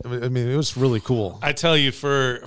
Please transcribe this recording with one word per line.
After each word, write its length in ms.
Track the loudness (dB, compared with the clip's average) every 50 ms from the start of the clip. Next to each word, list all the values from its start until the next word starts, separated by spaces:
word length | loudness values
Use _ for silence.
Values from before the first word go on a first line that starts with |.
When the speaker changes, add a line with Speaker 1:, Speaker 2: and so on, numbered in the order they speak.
| -10
Speaker 1:
I 240 | -8 -6 -4 -2 -2
mean, 180 | 0 0 0 0
it 80 | 0
was 220 | 0 0 -2 0 2
really 220 | 2 2 2 2
cool. 380 | 0 0 0 0 0 -2 -4 -4
Speaker 2:
I 100 | -4 -2
tell 240 | -2 0 2 2 4
you, 160 | 4 4 2
for, 500 | 0 -2 -2 0 0 2 2 0 -2 -4 -8